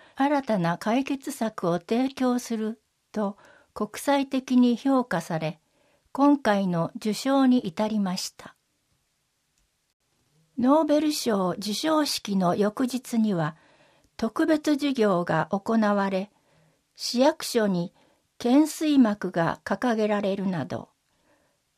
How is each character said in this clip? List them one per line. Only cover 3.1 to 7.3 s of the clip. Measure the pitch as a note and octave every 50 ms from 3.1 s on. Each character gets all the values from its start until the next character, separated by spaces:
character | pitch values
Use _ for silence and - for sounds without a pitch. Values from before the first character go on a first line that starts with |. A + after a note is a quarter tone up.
と | - G#3+ G#3+ G3 G3+ - - - - _ _ _ _
国 | - - G#3+ -
際 | - - - C#4 C#4+ C#4 C4+
的 | - C4 B3+ - B3+ B3
に | B3 B3 A#3+
評 | A3+ - C4+ C4+ C4 A#3+
価 | - - F3
さ | E3 - F3 D#3+
れ、 | D#3+ D#3 - - _ _ _ _ _ _ _ _ _ _
今 | - - C4+ C#4+ D4 C#4+
回 | - A3 G#3 G3+ G3 F#3
の | F3 E3 E3 - - A3
受 | - G#3+ G#3
賞 | - - C4